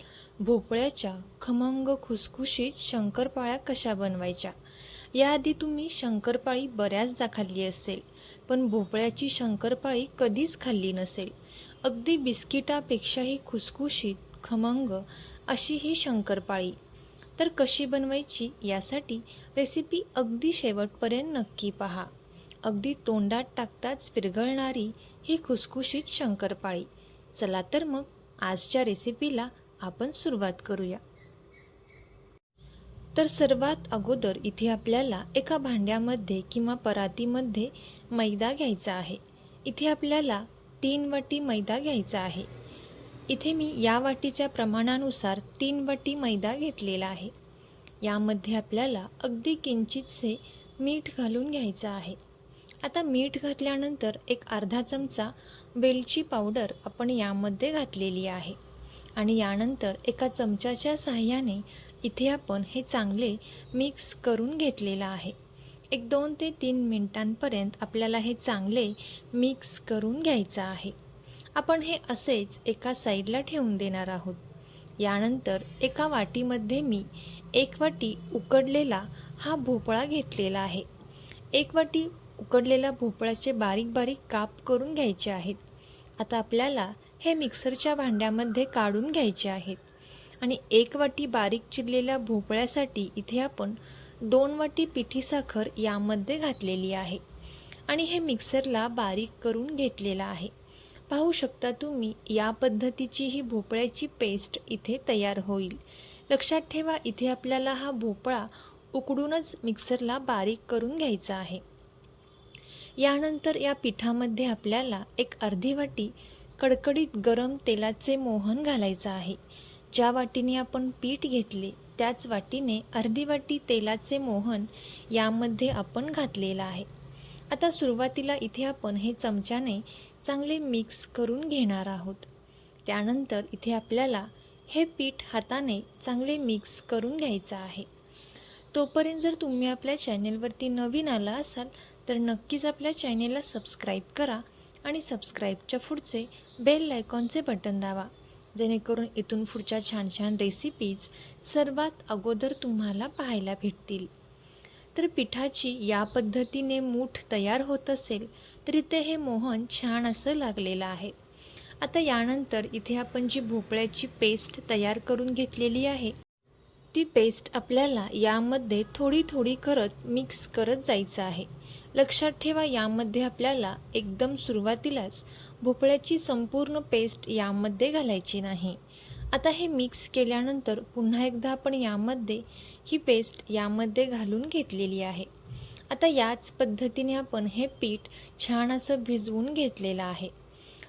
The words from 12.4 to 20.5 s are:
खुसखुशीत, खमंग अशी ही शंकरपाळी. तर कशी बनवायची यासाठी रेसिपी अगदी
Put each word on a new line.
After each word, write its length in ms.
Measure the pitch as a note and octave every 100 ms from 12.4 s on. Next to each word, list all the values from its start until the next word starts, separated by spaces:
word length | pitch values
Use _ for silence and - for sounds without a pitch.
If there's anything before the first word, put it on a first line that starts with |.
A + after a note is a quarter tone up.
| - C#4 C4+ D4 C#4+ A#3 - - B3+ C4+ -
खुसखुशीत, 680 | A3+ - - C#4+ - G#3+ G3 - -
खमंग 560 | - A3+ A3 B3 C4 F#3+ G3 - - - -
अशी 260 | A#3+ -
ही 200 | D4+ D4+
शंकरपाळी. 800 | D#4+ D4 A3+ G3+ G3 - G3 F3+ - - - - - - -
तर 100 | E4
कशी 360 | E4 B3+ -
बनवायची 680 | C#4 C#4 C4+ C#4 C#4+ - A#3 -
यासाठी 560 | G3+ G3 F#3+ C#4 D4 A3+ - - - -
रेसिपी 460 | C4+ D#4+ D#4 E4+ A4 -
अगदी 360 | A#3+ A#3 D#4